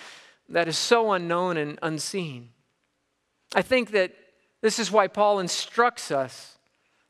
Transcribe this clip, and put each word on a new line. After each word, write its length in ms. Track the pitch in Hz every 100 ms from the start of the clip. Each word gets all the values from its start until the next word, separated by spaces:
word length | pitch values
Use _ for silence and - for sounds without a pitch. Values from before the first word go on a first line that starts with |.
| - - - _ -
that 180 | 170 165
is 100 | 160
so 360 | - 240 220
unknown 440 | 185 170 175 180 165
and 220 | 147 151
unseen. 720 | 160 156 - 196 165 123 120 _ _ _ _ _ _ _ _ _ -
I 80 | -
think 300 | 180 254 226
that 220 | 208 185 - _ _ _ -
this 180 | 220 208
is 100 | 196
why 160 | 208 185
Paul 320 | - 208 202
instructs 720 | 175 - - - 240 233 -
us 480 | 143 131 - - _ _ _ _ _ _